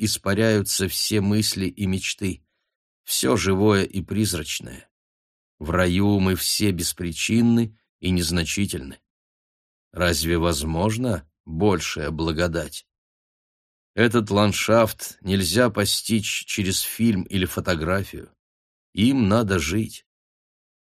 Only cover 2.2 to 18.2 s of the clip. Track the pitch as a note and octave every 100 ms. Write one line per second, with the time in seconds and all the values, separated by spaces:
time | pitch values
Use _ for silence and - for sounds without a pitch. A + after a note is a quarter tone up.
2.2 | G2 D#2+ _ _ _ _ _ _ - -
3.2 | - A#2 F2+ F#2+ G#2+ G2 F#2 F#2+ - G2
4.2 | G#2 F2 D2+ - - - - _ _ _
5.2 | _ _ _ - D2+ F2+ F2+ F2+ G2+ G2+
6.2 | F#2+ F2+ - - G#2 E2+ F2 - F2 D#2+
7.2 | - A2+ A#2 A#2 A2+ - _ _ F2+ F2+
8.2 | E2 F2 D#2+ - G2+ F2 C2+ - _ _
9.2 | _ _ _ _ _ _ _ - F2 F2
10.2 | E2 E2+ E2+ D2+ D#2 D#2+ G#2 A2 B2+ -
11.2 | - _ - D#2+ G#2 F2 - - D2+ D#2
12.2 | D#2+ D#2 F2 E2 D2 - - _ _ _
13.2 | _ _ _ _ _ _ _ G2 A#2 A#2
14.2 | G#2 G2+ G#2 - - A2+ A2 - - -
15.2 | F#2+ G2 F2 G2 B2 G#2+ G2+ - - A2
16.2 | G#2 - - - F#2+ F2+ - - A#2 F#2+
17.2 | F2 F#2+ F2+ - F#2+ E2+ D#2+ F#2+ F#2+ D#2